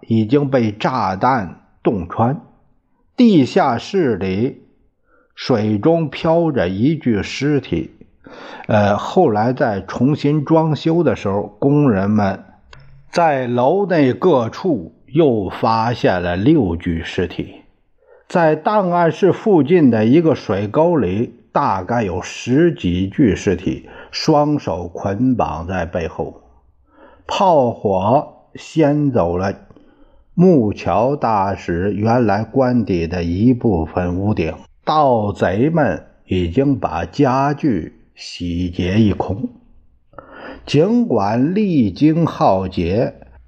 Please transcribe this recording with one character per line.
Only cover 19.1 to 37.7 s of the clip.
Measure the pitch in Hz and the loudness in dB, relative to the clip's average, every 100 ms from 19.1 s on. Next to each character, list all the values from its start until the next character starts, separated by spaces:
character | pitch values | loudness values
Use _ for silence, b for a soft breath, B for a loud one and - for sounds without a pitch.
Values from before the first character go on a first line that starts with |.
室 | - 190 | 2 0
附 | - 226 180 | 2 2 2
近 | 135 180 139 | 4 4 4
的 | 113 110 | 4 4
一 | 147 | 4
个 | 160 | 4
水 | 123 - 98 104 | 0 -2 -4 -2
沟 | 139 165 165 | 0 2 2
里， | 92 98 123 - _ | 0 -2 -4 -8 _
大 | 170 139 95 | -2 -2 -2
概 | 90 120 | -2 -4
有 | 104 87 | -2 -6
十 | - - - 131 170 | -8 -10 -2 2 2
几 | 147 92 87 95 | 0 -2 -2 -2
具 | - 127 82 | 0 2 2
尸 | - | -2
体， | 87 - - - B B | -2 -4 -6 -10 B B
双 | - - 151 147 147 | -6 0 2 2 -2
手 | - 87 87 | -4 -6 -8
捆 | - 101 101 127 117 | -8 -6 -2 0 0
绑 | 80 78 85 | -2 -4 -6
在 | 92 | -6
背 | 85 90 80 | -4 -6 -6
后。 | - 80 - _ _ _ _ _ b b b - | -8 -10 -10 _ _ _ _ _ b b b -8
炮 | - 190 160 123 | 0 2 4 2
火 | - 107 95 98 139 - - _ | 0 -2 0 2 0 0 -14 _
掀 | - - 160 147 147 143 | -20 -8 0 2 2 0
走 | 120 85 87 | 0 0 0
了 | 98 95 - b b b b b b | -4 -6 -14 b b b b b b
木 | - 185 160 107 | 2 4 6 2
桥 | 92 - 90 123 | -2 -2 0 0
大 | 147 120 107 98 | 0 0 0 -2
使 | 95 - 85 98 | -4 -6 -4 -2
原 | 98 110 120 | -2 0 2
来 | 110 98 | 2 0
官 | 110 131 127 123 | -2 0 2 0
邸 | 104 90 82 | 0 -2 -2
的 | 87 | -4
一 | 85 90 117 | -4 0 2
部 | 120 117 87 | 2 0 0
分 | 80 - 90 87 | -2 -4 -4 -2
屋 | 101 | -2
顶， | 101 80 80 - _ | -2 -4 -6 -16 _
盗 | - 156 143 117 104 | -2 2 2 2 -2
贼 | 98 98 98 139 | -2 0 0 0
们 | 165 127 78 - _ | 2 0 -2 -8 _
已 | - 92 87 | -6 -4 -2
经 | 87 139 127 | 0 0 0
把 | - 80 | -2 -6
家 | 85 - 139 131 143 | -6 0 0 2 0
具 | 143 160 | -2 -2